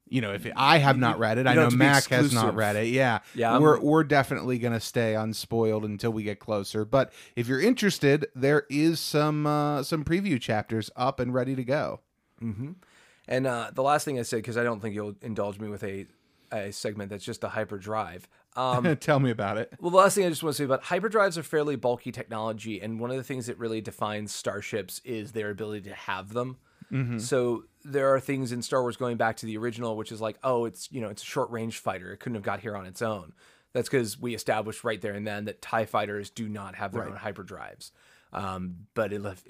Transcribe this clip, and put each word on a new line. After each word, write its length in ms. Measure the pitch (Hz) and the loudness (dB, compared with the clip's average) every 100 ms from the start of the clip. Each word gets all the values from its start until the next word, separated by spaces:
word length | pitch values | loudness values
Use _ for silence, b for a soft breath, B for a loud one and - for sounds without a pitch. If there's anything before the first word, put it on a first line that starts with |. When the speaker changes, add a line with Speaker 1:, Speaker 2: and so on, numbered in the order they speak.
| - | -4
Speaker 1:
you 120 | 131 | -2
know, 140 | 107 | 0
if 140 | 98 - | -4 -4
it, 60 | - | 2
I 240 | 139 160 | 8 8
have 160 | 139 123 | 8 6
Speaker 2:
You, 60 | |
Speaker 1:
not 180 | 120 110 | 4 4
read 180 | 110 113 | 2 4
it, 80 | 131 | 4
Speaker 2:
you 60 | |
Speaker 1:
I 20 | |
Speaker 2:
don't 20 | 139 | 6
Speaker 1:
know 80 | 120 | 6
Speaker 2:
have 60 | |
to 40 | 127 | 6
be 60 | 139 | 6
Speaker 1:
Mac 180 | 139 - | 6 4
has 260 | 127 147 | 4 4
not 60 | 120 110 | 4 2
Speaker 2:
exclusive. 100 | 101 | 2
Speaker 1:
read 200 | 104 104 | 2 2
it. 120 | 113 | 2
Yeah. 320 | 131 127 107 - 123 | 2 2 2 -2 -2
Speaker 2:
Yeah, 180 | 117 123 | 4 6
I'm 60 | |
Speaker 1:
We're, 180 | 156 143 | 8 6
we're 240 | 143 160 | 6 4
definitely 540 | 143 143 123 123 110 123 | 6 4 4 0 -2 0
gonna 220 | 120 113 | 0 -2
stay 340 | - 120 113 110 | -2 0 2 0
unspoiled 720 | 110 107 - 113 110 107 107 | -2 -6 -2 2 2 2 -2
until 240 | 101 117 | -2 -2
we 140 | 110 | -2
get 160 | 104 101 | -4 -6
closer. 460 | - 104 98 107 107 | -4 -4 -2 -2 2
But 280 | 135 127 B B - | 2 2 B B -4
if 120 | 117 | -2
you're 140 | 131 | 2
interested, 640 | 208 254 202 - 139 143 - | 2 4 2 4 4 4 2
there 320 | 127 135 147 - | 0 2 2 2
is 320 | 139 165 160 | 2 2 2
some, 460 | - 151 151 151 151 | 0 2 2 2 0
uh, 380 | 147 147 143 | 2 0 -2
some 200 | 135 160 | -2 -2
preview 380 | 143 175 202 127 | 0 0 0 -2
chapters 480 | - 107 - 113 104 - | 0 -2 0 -2 -4 -2
up 240 | 127 - | -2 0
and 160 | 123 127 | 0 0
ready 200 | 127 131 | 0 -2
to 80 | |
go. 360 | 120 147 78 - _ _ _ - | -2 -2 -2 -6 _ _ _ -10
Speaker 2:
Mm-hmm. 300 | 113 101 139 185 b b b b b | -8 -6 -8 -12 b b b b b
And, 180 | 127 131 | 0 0
uh, 240 | 120 107 | -2 -4
the 120 | 98 | 0
last 220 | 135 147 156 | 2 2 0
thing 120 | 127 | -4
I 60 | |
said, 200 | 117 117 | -2 -4
'cause 140 | 107 113 | -2 -2
I 60 | |
don't 160 | 120 107 | 0 -2
think 160 | 110 101 | -6 -6
you'll 200 | 104 101 | -8 -8
indulge 380 | 120 107 101 101 | -8 -4 -4 -4
me 100 | 107 | -10
with 140 | 101 | -8
a, 240 | 104 98 - _ _ _ - | -8 -10 -12 _ _ _ -8
a 200 | 113 101 | -6 -6
segment 400 | - 113 104 98 | -6 -6 -6 -8
that's 120 | 101 | -8
just 180 | 120 110 | -8 -6
the 80 | 101 | -6
hyperdrive. 800 | 110 101 101 101 110 90 90 - b b 123 | -4 -6 -6 -6 -4 -4 -8 -18 b b -2
Um, 400 | 127 123 170 143 | 0 2 2 2
Speaker 1:
<laughs> 40 | |
Tell 200 | - 139 | 2 4
me 100 | 131 | 4
about 300 | 113 101 104 | 0 -2 -4
it. 120 | 120 - | -6 -6
Speaker 2:
Well, 120 | 175 | 4
the 60 | 185 | 8
last 180 | 196 196 | 8 6
thing 100 | 180 | 2
I 40 | |
just 120 | 147 | 0
wanna 120 | 160 139 | -2 -2
say 80 | |
about 220 | 139 135 - | 0 0 0
hyperdrives 520 | 180 214 214 196 165 | -2 0 2 2 0
are 60 | |
fairly 320 | 143 156 147 135 | -2 -2 0 0
bulky 360 | 123 120 131 | 0 -2 -4
technology, 680 | 131 - 110 110 110 110 101 | -10 -8 -6 -4 -6 -6 -8
and 180 | 107 113 | -6 -6
one 120 | 120 | -6
of 60 | 131 | -6
the 60 | |
things 220 | 123 131 117 | -6 -8 -6
that 140 | 80 | -6
really 220 | 113 110 | -4 -6
defines 520 | 110 - 107 104 104 | -6 -6 -4 -4 -8
starships 640 | - 117 101 - 110 92 - 127 | -6 -6 -6 -4 -6 -6 -10 -8
is 280 | 113 104 | -8 -6
their 180 | 113 104 | -6 -6
ability 380 | 98 107 107 98 | -6 -6 -8 -10
to 60 | 95 | -12
have 380 | - 95 101 | -6 -6 -4
them. 240 | 117 127 127 B B B | -6 -6 -8 B B B
Speaker 1:
Mm-hmm. 280 | 131 120 117 | -4 -2 -4
Speaker 2:
So 460 | - 135 123 113 - _ 143 | 0 2 2 0 -6 _ -4
there 260 | 139 135 135 | 0 4 2
are 40 | |
things 320 | - 135 123 | 2 -2 -2
in 120 | 123 | -4
Star 180 | - 135 | -2 0
Wars 160 | 123 113 | 0 -2
going 200 | 123 117 | -4 0
back 200 | 113 110 | 0 0
to 80 | 110 | -6
the 120 | 107 | -6
original, 360 | 120 110 117 107 | -6 -4 -6 -6
which 160 | 107 | -8
is 80 | 110 | -6
like, 180 | 110 - | -6 -4
"Oh, 220 | 135 120 117 | 0 0 0
it's, 260 | - - | -6 -12
you 80 | 135 | -8
know, 100 | 107 | -8
it's 120 | 104 | -10
a 40 | - | -8
short 240 | 147 113 | -4 -4
range 260 | 117 113 - | -4 -6 -6
fighter. 340 | - 95 92 | -6 -6 -8
It 60 | 98 | -12
couldn't 160 | 127 | -8
have 80 | 113 | -6
got 180 | 101 101 | -4 -6
here 140 | 110 101 | -6 -10
on 120 | 92 | -10
its 160 | - | -6
own." 300 | 113 104 80 - b b b | -4 -4 -8 -20 b b b
That's 160 | 123 - | -4 0
'cause 280 | 135 113 - | 0 0 -4
we 140 | 120 | -6
established 500 | 110 - 110 107 104 | -6 -2 -2 -2 -6
right 160 | 117 104 | -4 -4
there 140 | 104 | -6
and 140 | 101 107 | -6 -6
then 180 | 104 104 | -6 -8
that 160 | - | -10
tie 240 | - 113 107 | -2 -2 0
fighters 460 | 110 104 104 101 | -2 -2 -6 -8
do 180 | - 107 | -8 -8
not 240 | 104 98 | -8 -10
have 200 | 90 101 | -8 -8
their 100 | 113 | -6
Speaker 1:
Right. 80 | 104 | -8
Speaker 2:
own 60 | 101 | -8
hyperdrives. 720 | 104 98 92 87 50 - - _ b b b | -10 -10 -12 -14 -14 -16 -20 _ b b b
Um, 560 | - 98 92 92 87 104 | -8 -6 -6 -8 -10 -8
but 180 | - 104 | -2 -2
unless, 320 | 104 101 92 | -2 -8 -12